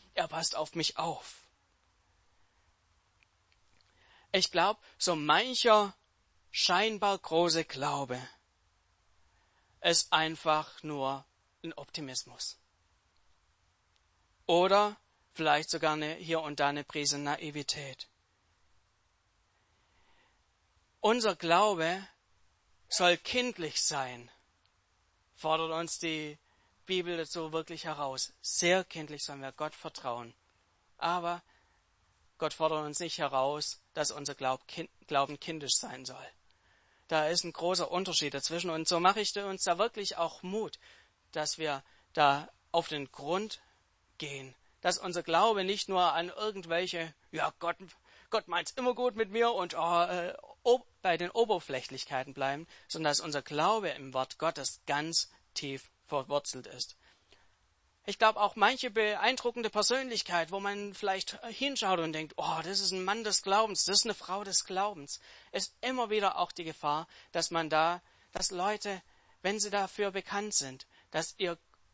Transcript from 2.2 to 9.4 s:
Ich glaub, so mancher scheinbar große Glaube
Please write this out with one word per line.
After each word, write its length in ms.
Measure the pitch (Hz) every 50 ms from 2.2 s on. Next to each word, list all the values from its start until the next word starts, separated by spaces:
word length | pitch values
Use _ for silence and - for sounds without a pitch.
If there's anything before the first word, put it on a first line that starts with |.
| _ _ _ _ _ _ _ _ _ _ _ _ _ _ _ _ _ _ _ _ _ _ _ _ _ _ _ _ _ _ _ _ _ _ _ _ _ _ - - _ _ -
Ich 180 | 190 - -
glaub, 320 | - 170 175 202 220 - - - -
so 180 | - - 185 170
mancher 800 | 156 147 151 151 185 233 262 247 - - 233 214 214 202 196 - _ _ _ _ _ _ _ _ _ _ _
scheinbar 680 | - - - - 175 185 214 226 214 185 202 202 196
große 460 | 180 - - 160 165 175 170 165 165 156
Glaube 560 | - - 131 139 147 143 143 139 120 123 131 127 - - _ _ _ _ _ _ _ _ _ _ _ _ _ _ _ _ _ _ _ _ _